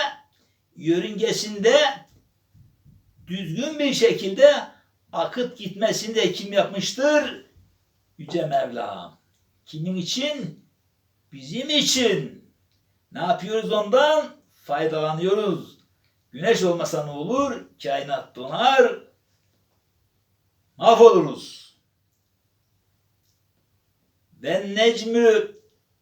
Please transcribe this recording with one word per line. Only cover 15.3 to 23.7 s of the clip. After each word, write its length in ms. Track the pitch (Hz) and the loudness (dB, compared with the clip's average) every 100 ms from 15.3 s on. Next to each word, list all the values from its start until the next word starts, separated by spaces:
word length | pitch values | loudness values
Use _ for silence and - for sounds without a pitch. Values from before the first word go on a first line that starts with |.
| 214 202 160 - - _ _ _ _ _ | 0 -2 -6 -10 -20 _ _ _ _ _
Güneş 320 | 127 208 226 | -6 0 2
olmasa 420 | 180 170 151 151 | 2 -2 -4 -6
ne 60 | 147 | -6
olur? 560 | 143 180 262 277 185 - _ | -8 -4 -2 -2 -6 -14 _
Kainat 540 | 135 139 143 165 - 123 | -6 -6 -4 -8 -8 -14
donar. 720 | 131 170 247 269 240 - - _ _ _ _ _ _ _ _ _ _ _ _ _ _ _ _ - | -10 0 4 6 4 2 -14 _ _ _ _ _ _ _ _ _ _ _ _ _ _ _ _ 2
Mahvoluruz. 1000 | 214 226 226 180 147 123 - - - _ _ _ _ _ _ _ _ _ _ _ _ _ _ _ _ _ _ _ _ | 4 10 10 8 0 -6 -14 -20 -20 _ _ _ _ _ _ _ _ _ _ _ _ _ _ _ _ _ _ _ _